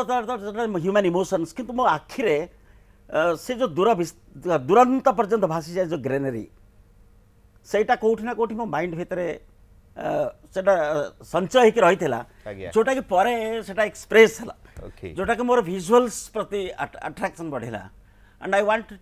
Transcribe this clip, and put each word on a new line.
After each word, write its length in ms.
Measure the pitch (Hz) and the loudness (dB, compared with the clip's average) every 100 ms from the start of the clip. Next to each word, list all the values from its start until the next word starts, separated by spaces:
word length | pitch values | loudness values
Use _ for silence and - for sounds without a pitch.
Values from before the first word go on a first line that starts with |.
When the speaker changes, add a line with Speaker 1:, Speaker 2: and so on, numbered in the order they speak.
Speaker 1:
ତାର, 180 | 233 247 226 | 0 -2 -2
ତାର 120 | 247 | -8
ଗୋଟେ 280 | 202 208 233 | -8 -4 -2
ହ୍ୟୁମାନ 380 | 185 175 202 185 | -2 0 2 2
ଇମୋସନ୍ସ। 480 | 175 175 185 165 | 0 0 -2 -4
କିନ୍ତୁ 180 | - 240 | -8 -8
ମୋ 120 | 247 | 0
ଆଖିରେ, 520 | 233 156 - - 220 147 175 - - - _ _ - | 2 0 -2 -4 0 0 -2 -12 -20 -20 _ _ -6
ଅ, 240 | - 170 | 0 0
ସେ 180 | 160 - | 0 -4
ଯୋଉ 140 | 240 247 | -4 -2
ଦୂର 200 | 151 208 | 2 2
ବିସ୍-, 240 | 196 170 - - - 170 160 131 | 2 -2 -8 -20 -10 -2 -2 4
ଦୁରନ୍ତ 400 | 214 247 262 262 | 6 6 4 2
ପର୍ଯ୍ୟନ୍ତ 340 | 202 202 220 185 | 0 0 0 0
ଭାସିଯାଏ 400 | 165 160 185 170 | -2 -4 -4 -2
ଯୋଉ 140 | 160 | -2
ଗ୍ରେନେରୀ, 440 | 123 135 135 113 98 _ - _ - - - - _ _ _ - - | -2 -2 -2 -6 -10 _ -20 _ -20 -20 -20 -20 _ _ _ -20 -4
ସେଇଟା 280 | 202 208 180 | 0 2 2
କୋଉଠି 260 | 220 220 | 2 0
ନା 100 | 226 | -2
କୋଉଠି 200 | 220 226 | -4 -4
ମୋ 120 | 220 226 | -4 -4
ମାଇଣ୍ଡ 280 | 147 175 | -2 -4
ଭିତରେ, 340 | 165 175 180 170 - - _ - - - - | -6 -6 -6 -6 -8 -14 _ -20 -20 -20 -10
ଅ, 100 | 156 151 131 - - | -4 -2 -4 -6 -12
ସେଟା, 180 | 190 190 | -4 2
ଅ, 260 | 185 151 156 107 - | 2 2 -2 -4 -10
ସଞ୍ଚୟ 360 | - 165 185 254 | -6 -4 2 6
ହେଇକି 220 | 226 226 | 6 6
ରହିଥିଲା, 400 | 175 185 160 117 120 - 107 | 4 4 0 -2 -6 -16 -14
Speaker 2:
ଆଜ୍ଞା। 240 | 98 90 | -12 -4
Speaker 1:
ଯୋଉଟାକି 300 | 214 226 269 | 0 2 0
ପରେ 640 | - 185 214 233 220 226 | 0 2 2 0 -4 -6
ସେଟା 200 | 190 185 | -6 -2
ଏକ୍ସପ୍ରେସ 480 | 208 - - 202 220 220 | -4 -4 2 8 8 6
ହେଲା, 140 | 233 - - - | -14 -16 -20 -18
Speaker 2:
ଓକେ। 300 | 92 - 92 | -18 -14 -12
Speaker 1:
ଯୋଉଟାକି 280 | 85 190 233 | -6 -4 -2
ମୋର 180 | 247 247 | 2 2
ଭିଜୁଆଲ୍ସ 680 | 170 190 170 240 247 - - | 2 -4 4 4 4 -2 -10
ପ୍ରତି 400 | 220 185 202 185 | -8 -6 -6 -6
ଆଟ୍-, 300 | - 139 - | -6 -8 -8
ଆଟ୍ରାକ୍ସନ 480 | 156 - 196 - 165 | -12 -8 -8 -8 -8
ବଢ଼ିଲା। 400 | 135 117 104 95 - - _ - - | -8 -8 -10 -12 -20 -20 _ -20 -14
And 140 | 180 | -2
I 80 | 196 | 0
want 240 | 208 220 214 202 | 2 0 -4 -14